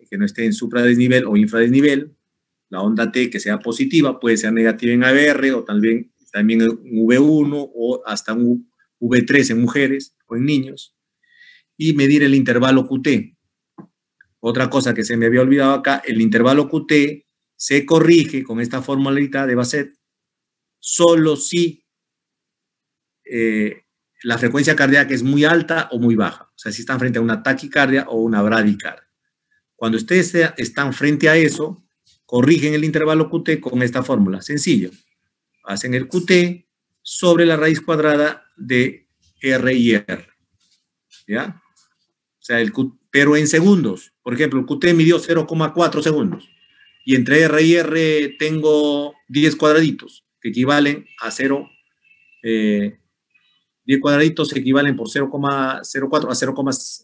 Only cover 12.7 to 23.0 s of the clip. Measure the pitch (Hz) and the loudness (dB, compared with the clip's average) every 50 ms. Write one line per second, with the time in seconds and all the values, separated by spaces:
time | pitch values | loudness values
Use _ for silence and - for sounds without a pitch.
12.7 | 135 131 127 - 135 135 135 156 135 104 110 - _ _ _ _ _ _ _ _ | 4 2 2 0 -4 -4 -2 0 0 -2 -2 -6 _ _ _ _ _ _ _ _
13.7 | _ - - _ _ _ _ _ _ _ _ _ _ _ - 117 123 127 131 131 | _ -20 -20 _ _ _ _ _ _ _ _ _ _ _ -6 -4 -2 -2 -2 -2
14.7 | 139 139 131 123 113 110 107 107 120 117 113 117 120 127 127 131 139 143 135 135 | 0 -2 0 0 -2 -2 -4 -4 -2 0 0 2 4 4 4 4 4 2 2 2
15.7 | 139 135 135 139 139 - - 139 117 110 113 110 107 117 120 127 135 147 147 143 | 0 0 0 -2 -2 -2 -4 -4 -2 0 2 2 2 2 4 4 4 2 0 0
16.7 | 160 156 147 - 156 147 143 147 151 - _ _ _ _ _ _ _ - - - | -2 -6 -2 0 2 2 2 0 -2 -8 _ _ _ _ _ _ _ -12 -6 -2
17.7 | 143 143 143 - 165 160 160 160 170 170 143 - 147 135 - - 113 113 120 120 | 0 0 2 4 4 4 6 6 6 4 4 2 -2 -8 -8 -6 -6 -6 -6 -6
18.7 | 127 131 131 - 139 135 139 135 135 139 143 135 139 139 139 131 123 123 123 120 | -6 -8 -6 -4 -2 -2 0 0 0 -2 -2 -2 -4 -4 -4 -2 -2 -2 -2 -2
19.7 | - 147 139 - _ _ _ _ _ _ _ _ _ _ _ _ _ _ _ _ | -4 -6 -6 -8 _ _ _ _ _ _ _ _ _ _ _ _ _ _ _ _
20.7 | _ _ - - - 165 170 170 170 165 156 160 151 139 - - - 175 175 170 | _ _ -8 -4 0 4 4 4 6 4 2 2 0 -2 -4 -4 -2 -2 -2 -2
21.7 | 156 _ _ _ _ _ _ _ _ _ _ _ _ _ _ _ _ _ _ _ | -4 _ _ _ _ _ _ _ _ _ _ _ _ _ _ _ _ _ _ _
22.7 | _ _ _ _ _ _ | _ _ _ _ _ _